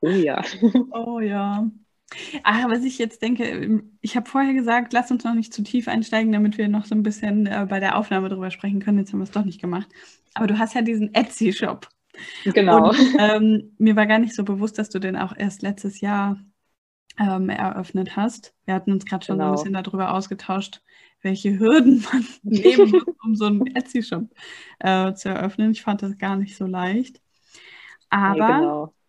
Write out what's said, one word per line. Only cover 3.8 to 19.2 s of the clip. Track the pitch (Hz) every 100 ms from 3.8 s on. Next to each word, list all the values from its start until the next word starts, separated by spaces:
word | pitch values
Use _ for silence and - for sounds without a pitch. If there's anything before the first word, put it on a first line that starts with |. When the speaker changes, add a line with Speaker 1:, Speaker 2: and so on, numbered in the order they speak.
| - _
Speaker 2:
ich | 220 247
hab | 226
vorher | 269 269
gesagt, | 262 233 233 240
lass | 240 247
uns | 247
noch | 226 233
nicht | 226
zu | -
tief | 202 247 226
einsteigen, | 226 220 220 220
damit | 214 208 214
wir | 208
noch | 208 208
so | 214
ein |
bisschen, | 208 208 208 208 208
äh, | 202 196
bei | 196
der | 196 -
Aufnahme | 214 190 190
drüber | 190 185
sprechen | 180 202 202
können. | 196 208
Jetzt | 196
haben | 202
wir's | 190
doch | 208 196
nicht | 170
gemacht. | 180 175 208 - - _ _ -
Aber | 220
du | 214
hast | 220 254
ja |
diesen | 226 226 208
Etsy-Shop. | 220 240 - 220 190 - - - _ _ - - - -
Speaker 1:
Genau. | 196 196 165 160
Speaker 2:
Und, | 254 262 262
ähm, | 214 214 220 214 - _
mir | 220 214
war | 214
gar | 220
nicht | 233 -
so |
bewusst, | 196 196 214 -
dass | 220
du | 190
den | 190 190
auch | 190 -
erst | 202 185
letztes | 202 202 196 196
Jahr, | 202 202 202 196 - _ _ _ _ _ _ -
ähm, | 208 185 190
eröffnet | - 190 190 180 196 190 -
hast. | 214 - - _ -
Wir |
hatten | 190 190
uns | 196 196
grad | 190